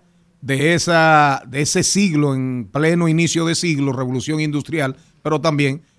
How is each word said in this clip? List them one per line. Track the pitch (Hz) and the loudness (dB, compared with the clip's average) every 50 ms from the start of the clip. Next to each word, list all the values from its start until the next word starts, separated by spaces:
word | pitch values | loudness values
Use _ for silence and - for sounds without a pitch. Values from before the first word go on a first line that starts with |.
| _ _ _ _ _ _ _ _ | _ _ _ _ _ _ _ _
de | - 113 135 135 143 160 175 | -6 -4 -2 0 2 2 2
esa, | 160 - 170 170 165 160 160 156 151 147 143 131 - - 127 | 2 0 2 2 4 4 6 6 6 6 4 2 -2 -4 -8
de | 123 139 | -6 -4
ese | 147 - - 185 - | -4 0 0 0 0
siglo, | - - 190 202 190 156 147 147 143 135 | 0 0 2 0 2 2 0 0 0 0
en | 131 131 131 127 123 113 95 | -2 -4 -4 -6 -6 -8 -6
pleno | - 139 156 160 175 175 170 165 | -4 0 0 2 2 2 2 2
inicio | 156 160 170 156 - 165 165 | 2 2 0 0 0 -2 -2
de | 165 165 | -2 -2
siglo, | - - 175 156 139 143 139 127 | -2 -2 -2 0 0 0 -2 -2
revolución | 127 131 123 131 127 107 147 156 156 | -4 -4 -4 -4 -4 -4 -4 -4 -4
industrial, | 156 151 147 147 131 - 151 160 143 131 131 - _ _ _ _ | -4 -4 -4 -6 -6 -6 -6 -4 -4 -4 -6 -10 _ _ _ _
pero | _ 151 156 147 | _ -4 -4 0
también | 131 165 151 143 143 139 135 160 - _ _ | 0 0 0 0 0 0 -2 -4 -10 _ _